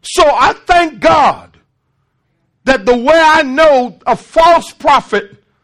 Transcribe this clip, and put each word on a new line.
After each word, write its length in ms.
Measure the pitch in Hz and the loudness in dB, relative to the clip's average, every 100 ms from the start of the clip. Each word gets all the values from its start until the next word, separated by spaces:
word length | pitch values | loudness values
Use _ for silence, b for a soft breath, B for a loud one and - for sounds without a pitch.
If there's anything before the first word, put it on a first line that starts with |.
So 220 | - - 302 | -8 0 0
I 280 | 240 277 | 2 -2
thank 460 | - - 349 339 240 | -4 -2 0 0 -2
God 580 | 320 320 254 127 - _ _ _ _ _ _ _ _ _ _ _ - | 0 2 0 -2 -16 _ _ _ _ _ _ _ _ _ _ _ -4
that 200 | 262 196 | -2 -2
the 120 | 247 | -2
way 220 | 254 330 | 0 2
I 220 | 320 320 | 2 2
know 560 | 277 269 320 269 247 170 - | -2 0 2 2 -2 -8 -6
a 100 | 233 | -6
false 560 | - 320 330 339 - | -4 0 2 2 -2
prophet 720 | - 302 269 - 202 - _ _ _ | -6 -2 -2 -2 -8 -8 _ _ _